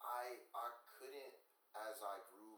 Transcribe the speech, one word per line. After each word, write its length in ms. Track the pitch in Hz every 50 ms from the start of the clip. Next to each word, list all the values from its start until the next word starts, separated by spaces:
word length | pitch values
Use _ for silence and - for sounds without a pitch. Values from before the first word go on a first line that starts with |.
I, 400 | - - 120 123 123 120 123 - - - -
I 120 | - 117 120 - - - - -
couldn't, 400 | - - - 143 143 135 - - - - - - _ _ _ -
as 240 | 107 110 110 107 104
I 160 | 104 98 98 95 95 - -
grew, 240 | 104 107 110 107